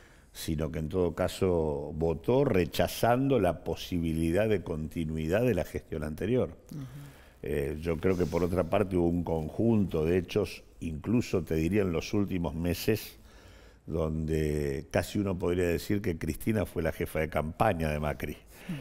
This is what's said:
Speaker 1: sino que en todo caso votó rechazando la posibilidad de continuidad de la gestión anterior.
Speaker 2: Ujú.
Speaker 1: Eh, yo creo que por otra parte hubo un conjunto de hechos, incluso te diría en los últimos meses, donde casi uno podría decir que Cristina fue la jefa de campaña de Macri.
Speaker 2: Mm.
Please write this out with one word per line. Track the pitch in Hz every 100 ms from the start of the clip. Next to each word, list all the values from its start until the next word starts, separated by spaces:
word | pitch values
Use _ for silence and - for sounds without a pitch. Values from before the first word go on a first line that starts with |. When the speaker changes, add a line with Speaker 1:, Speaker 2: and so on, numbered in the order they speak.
| - - -
Speaker 1:
sino | - - 78 76
que | 80
en | 78
todo | 92 87
caso | 80 90 - 95 87 78 71 73
votó | 76 82 78 - 127 143
rechazando | 95 85 - 85 - 117 123 135 131
la | 90 80
posibilidad | - 82 - 90 82 80 82 87 110
de | 101
continuidad | 90 78 78 87 78 80 78 98
de | 127 92
la | 76
gestión | - - 82
anterior. | 76 78 90 123 82 82 -
Speaker 2:
Ujú. | 151 131 139 143 - - -
Speaker 1:
Eh, | - 73 69 76
yo | 82 80
creo | 92 92
que | 82
por | 82
otra | 87 90 80
parte | 98 95 90
hubo | 85
un | 87
conjunto | 85 82 78 - 113 113 90 82
de | 78 92
hechos, | 90 107 92 - - -
incluso | 85 76 - 120 - 98
te | 78 80
diría | 80 104
en | 95
los | 80 -
últimos | 104 98 92 85
meses, | 80 87 85 - 110 - - - - - - - - -
donde | 80 80 78 78 78 76 73 71 69 -
casi | 104 - -
uno | 98 90
podría | 92 90 87
decir | 82 - 104
que | 101 82
Cristina | 82 78 - 107 87
fue | -
la | 80
jefa | - 82 78
de | 78
campaña | 80 78 85 113 85 80
de | 76
Macri. | 76 65 73
Speaker 2:
Mm. | - - - - 151